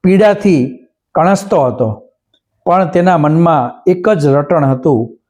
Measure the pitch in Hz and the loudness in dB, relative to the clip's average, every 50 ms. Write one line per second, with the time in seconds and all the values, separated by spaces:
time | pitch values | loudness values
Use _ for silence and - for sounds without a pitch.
0 | - 185 190 190 214 208 202 208 - 202 180 143 123 131 - - - _ _ _ | 2 2 2 4 4 2 2 2 0 0 2 2 0 -4 -6 -16 -20 _ _ _
1 | _ _ _ 160 160 180 196 190 196 - 220 170 139 127 113 - 123 110 107 - | _ _ _ -2 0 0 0 -2 -2 -2 -2 0 0 -2 -2 -4 -4 -4 -4 -10
2 | - _ _ _ _ _ _ _ _ _ _ _ _ - 175 185 190 160 - 175 | -14 _ _ _ _ _ _ _ _ _ _ _ _ -2 0 0 0 0 -2 0
3 | 175 185 180 165 151 151 151 165 170 170 165 147 123 123 - - _ - 185 180 | 0 2 2 2 0 0 2 2 2 2 2 0 -2 -4 -8 -6 _ -2 -2 0
4 | 180 220 214 175 147 147 135 143 143 147 180 165 143 135 135 127 127 160 139 110 | 0 -2 -2 0 0 0 0 0 0 0 0 0 0 0 -2 -2 0 -2 0 0
5 | 117 113 - _ _ _ | -2 -6 -12 _ _ _